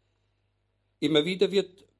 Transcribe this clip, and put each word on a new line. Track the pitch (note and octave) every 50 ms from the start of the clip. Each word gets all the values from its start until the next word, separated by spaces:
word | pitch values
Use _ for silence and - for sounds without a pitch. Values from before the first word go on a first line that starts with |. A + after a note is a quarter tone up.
| _ _ _ _ _ _ _ _ _ _ _ _ _ _ _ _ _ _ _ -
Immer | D3 D3 D#3 D3+ D3+
wieder | F3 F#3+ F3+ G3+ F3+
wird, | F#3 G3 F#3 - - _ - _ _ _